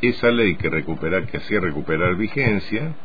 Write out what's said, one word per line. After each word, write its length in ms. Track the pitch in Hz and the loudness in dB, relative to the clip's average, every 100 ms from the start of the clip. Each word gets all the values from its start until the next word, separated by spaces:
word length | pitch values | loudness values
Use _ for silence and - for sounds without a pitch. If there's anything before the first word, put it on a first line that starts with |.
esa 300 | 123 120 120 | 0 2 2
ley 240 | 120 110 82 | 4 4 2
que 120 | 82 | 0
recupera-, 580 | 80 76 80 80 92 82 | -2 -2 -4 0 0 -2
que 100 | - | -6
hacía 240 | - 104 | -2 -2
recuperar 560 | 90 76 - 80 90 90 | 0 -4 -2 0 2 2
vigencia, 760 | 107 135 131 104 - 110 151 151 | -2 0 0 0 -2 -4 -4 -6